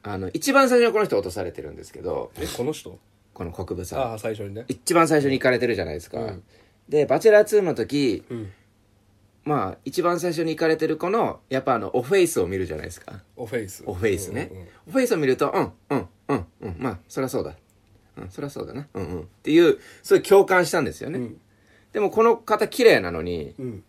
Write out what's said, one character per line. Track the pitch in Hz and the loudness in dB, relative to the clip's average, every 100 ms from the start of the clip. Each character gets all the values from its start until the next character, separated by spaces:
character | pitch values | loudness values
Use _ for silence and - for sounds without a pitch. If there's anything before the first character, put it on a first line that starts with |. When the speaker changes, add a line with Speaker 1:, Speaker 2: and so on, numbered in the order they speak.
Speaker 1:
あ | 104 98 | -10 -8
の、 | 92 | -8
一 | - 277 | -4 2
番 | 269 269 | 4 4
最 | 247 | 4
初 | 233 | 2
に | |
こ | 214 | 2
の | |
人 | 196 - | 0 0
落 | |
と | 92 | -2
さ | - | -8
れ | 123 | -8
て | - | -10
る | 76 | -16
ん | 78 | -16
で | |
す | - | -18
け | - | -12
ど。 | 90 73 58 - | -6 -6 -8 -10
Speaker 2:
え、 | 160 - | -10 -6
こ | |
の | 151 | -6
人？ | 151 - - _ _ _ | -6 -14 -20 _ _ _
Speaker 1:
こ | - | -12
の | 85 | -12
国 | 85 87 90 | -10 -10 -8
分 | 90 | -8
さ | - | -6
ん。 | |
Speaker 2:
あ | 123 | -6
あ、 | 110 | -6
最 | 113 | -8
初 | 107 101 | -8 -10
に | |
ね。 | 104 123 | -12 -10
Speaker 1:
一 | - - | -8 2
番 | 170 160 | 4 6
最 | 151 | 4
初 | 139 | 2
に | 131 | 2
行 | |
か | 131 | 2
れ | 123 | 2
て | 120 | 0
る | |
じ | 98 | -2
ゃ | |
な | 82 | -4
い | |
で | 76 | -8
す | - | -8
か。 | 67 | -8
Speaker 2:
う | - | -8
ん。 | 90 _ _ _ _ _ | -10 _ _ _ _ _
Speaker 1:
で、 | 151 | 0
バ | 139 147 | 2 4
チ | 220 | 8
ェ | |
ラ | 208 | 8
ー | |
ツ | 208 208 | 8 2
ー | |
の | 180 | 2
時、 | 117 110 143 135 95 - | -2 -2 0 0 -2 -8
Speaker 2:
う | |
ん。 | 120 101 - _ _ _ _ _ _ _ _ | -12 -12 -16 _ _ _ _ _ _ _ _
Speaker 1:
ま | 147 143 95 | -4 -2 -2
あ、 | - | -8
一 | - 180 | -6 0
番 | 175 175 | 0 0
最 | 175 | -2
初 | 160 | -2
に | 160 | -4
行 | 156 | 0
か | 165 | 0
れ | 156 | 2
て | 156 | 0
る | 156 | -2
子 | 180 | -2
の、 | 226 135 - _ | 0 -2 -4 _
や | 131 | -4
っ | |
ぱ | 139 | 0
あ | 117 | -2
の、 | 101 | 0
お | 127 | -4
フ | 123 | 2
ェ | 196 | 2
イ | 170 | 4
ス | - | 2
を | 87 | -2
見 | 95 | -2
る | 87 | -4
じ | |
ゃ | 78 | -6
な | |
い | 82 | -10
で | |
す | - | -14
か。 | - 98 _ - | -18 -20 _ -14
Speaker 2:
お | 113 | -8
フ | 123 | -8
ェ | |
イ | 101 | -8
ス。 | - - | -12 -10
Speaker 1:
お | |
フ | 92 117 | -2 -2
ェ | |
イ | 127 | -2
ス | - | -4
ね。 | 110 165 | -8 -8
Speaker 2:
う | |
ん、 | 92 | -14
う | |
ん。 | 92 - - | -20 -20 -4
Speaker 1:
お | |
フ | 247 | -2
ェ | |
イ | 240 | 0
ス | |
を | 185 | 2
見 | 135 | 2
る | 123 | 2
と、 | 143 | 0
う | 196 | 0
ん、 | 117 - _ | -2 -6 _
う | 135 | -4
ん、 | 92 _ - | -4 _ -4
う | |
ん、 | 131 87 _ | -4 -4 _
う | 104 | -12
ん。 | 87 | -6
ま | 131 | -8
あ、 | 90 _ | -8 _
そ | - | -6
り | 131 | -4
ゃ | |
そ | 127 | -4
う | |
だ。 | 85 - _ _ _ _ _ - | -6 -12 _ _ _ _ _ -18
う | |
ん、 | 95 | -14
そ | - | -12
り | 143 | -12
ゃ | |
そ | - | -10
う | - | -12
だ | |
な。 | 135 147 | -12 -12
う | - | -12
ん、 | |
う | 82 87 | -10 -10
ん。 | |
っ | - _ | -12 _
て | - | 4
い | 160 170 | 6 6
う、 | - - - | 4 -4 -20
す | - | 2
ご | 190 | 2
い | |
共 | - 196 190 | 8 6 8
感 | 185 170 | 4 4
し | |
た | 175 | 0
ん | |
で | 113 | -2
す | - | -6
よ | 135 | -8
ね。 | 143 | -8
Speaker 2:
う | |
ん。 | 120 - _ _ _ _ _ | -8 -12 _ _ _ _ _
Speaker 1:
で | 208 | -2
も、 | 196 | 0
こ | 214 | 4
の | 233 - | 2 2
方 | - 208 214 | 0 0 0
綺 | - | 4
麗 | 233 131 | 6 6
な | 90 | 2
の | 82 | -4
に、 | 87 85 71 - | -4 -6 -8 -10
Speaker 2:
う | |
ん。 | 127 101 | -12 -12